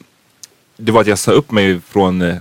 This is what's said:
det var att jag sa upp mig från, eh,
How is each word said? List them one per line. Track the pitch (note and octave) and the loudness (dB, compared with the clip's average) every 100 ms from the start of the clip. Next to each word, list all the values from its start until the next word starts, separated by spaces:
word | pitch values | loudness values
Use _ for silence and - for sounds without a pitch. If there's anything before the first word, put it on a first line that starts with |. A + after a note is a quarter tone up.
| - _ _ _ - _ _ - | -12 _ _ _ -20 _ _ -8
det | A2 | 0
var | A2 | 2
att | G#2 | 2
jag | G2+ | 0
sa | - | 0
upp | A2 - | 0 0
mig | A2 G2 F2+ - | 0 0 -2 -4
från, | G#2 F#2 F2+ | -2 0 0
eh, | F2 F2+ | -4 -6